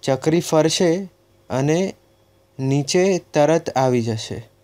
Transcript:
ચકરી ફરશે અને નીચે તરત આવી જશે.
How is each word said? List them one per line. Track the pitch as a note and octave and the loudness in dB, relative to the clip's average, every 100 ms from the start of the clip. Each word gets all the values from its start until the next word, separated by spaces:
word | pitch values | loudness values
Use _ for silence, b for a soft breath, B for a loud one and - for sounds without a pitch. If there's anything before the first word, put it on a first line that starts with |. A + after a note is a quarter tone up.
ચકરી | - C3+ - E3 | -2 -2 0 0
ફરશે | E3 D#3+ D#3 - F3+ E3+ G3 _ _ _ _ | 2 2 2 2 0 0 -4 _ _ _ _
અને | B2+ C#3+ D#3+ F#3+ - _ _ _ _ _ - | -4 0 0 -2 -6 _ _ _ _ _ -8
નીચે | C3+ C#3 C#3 F3+ F#3 F3+ - | -2 -2 0 0 2 0 -2
તરત | D3+ D3 E3 D#3+ | 0 2 2 0
આવી | B2+ C3+ B2 | 0 0 0
જશે. | A#2 A2 - A#2+ A2+ _ | -2 -6 -8 -12 -14 _